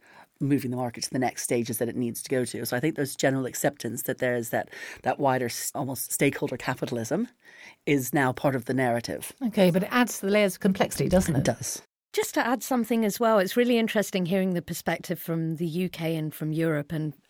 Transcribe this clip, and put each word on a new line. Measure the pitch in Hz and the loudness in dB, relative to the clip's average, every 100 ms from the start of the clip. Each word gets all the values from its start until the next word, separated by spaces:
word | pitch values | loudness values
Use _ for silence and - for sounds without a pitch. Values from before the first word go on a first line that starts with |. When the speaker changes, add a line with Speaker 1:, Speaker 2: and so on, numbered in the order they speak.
| _ - - - | _ -20 -18 -4
Speaker 1:
moving | 139 139 127 | 0 0 0
the | 123 | -4
market | 123 - | -4 -6
to | - | -6
the | 135 | -2
next | 123 - | -2 -2
stages | - 123 120 113 | -2 0 0 -2
that | 120 | -2
it | 117 | -2
needs | 120 113 | -4 -4
to | - | -2
go | 131 123 | -2 -2
to. | - 120 | -4 -4
So | 123 | -2
I | |
think | 151 160 | -2 -2
there's | 139 - | -4 0
general | 143 135 123 | 2 2 -2
acceptance | - 147 143 120 120 | -2 -2 -2 -6 -6
that | - 131 | -4 -2
there | 127 | 0
is | 123 113 | 0 -2
that, | 117 - - - - | -4 -4 -10 -16 -6
that | - 127 | -4 0
wider | 139 127 120 | 2 2 0
s-, | - - - | -4 -6 -4
almost | 131 131 - | -4 -6 -6
stakeholder | - 143 - 147 127 | 0 0 0 -4 -4
capitalism | - 123 143 120 113 160 240 _ - - - - - | -4 -4 -4 -4 -2 -2 -2 _ -20 -20 -20 -8 0
is | 143 123 | 0 2
now | 151 131 | 2 2
part | 127 147 131 | 2 0 0
of | |
the | 113 | 0
narrative. | 127 127 117 113 73 - - 240 | 0 2 0 -2 -8 -10 -6 -2
Speaker 2:
Okay, | 208 185 | 4 4
but | 180 | 4
it | 190 | 2
adds | 247 247 - | 2 2 0
to | 196 | 2
the | |
layers | 208 202 - | 4 4 2
of | |
complexity, | 208 190 - - 139 | 2 2 0 0 4
doesn't | 180 185 139 | 4 4 2
it? | |
Speaker 1:
It | |
does. | - 113 - - - _ _ | 2 0 -4 -8 -12 _ _
Speaker 3:
Just | - 427 - | -4 -2 0
to | 233 | 0
add | 254 | 0
something | - 254 226 226 | 0 0 2 2
as | 220 190 | 2 2
well, | 226 220 | 4 4
it's | 190 - | 4 4
really | 240 233 | 4 4
interesting | 226 214 190 190 175 | 4 2 0 0 0
hearing | 190 190 | 2 2
the | 175 | 0
perspective | - 175 - 170 - 170 | -4 -6 -4 -4 -4 -6
from | - 165 160 156 | -2 -2 -2 -2
the | 170 | -2
U | 160 185 | -2 -2
K | - 160 165 | -2 -2 -2
and | 156 | -4
from | - 156 | -4 -4
Europe | 156 165 151 143 | 0 0 0 -2
and, | 160 156 - | -4 -4 -8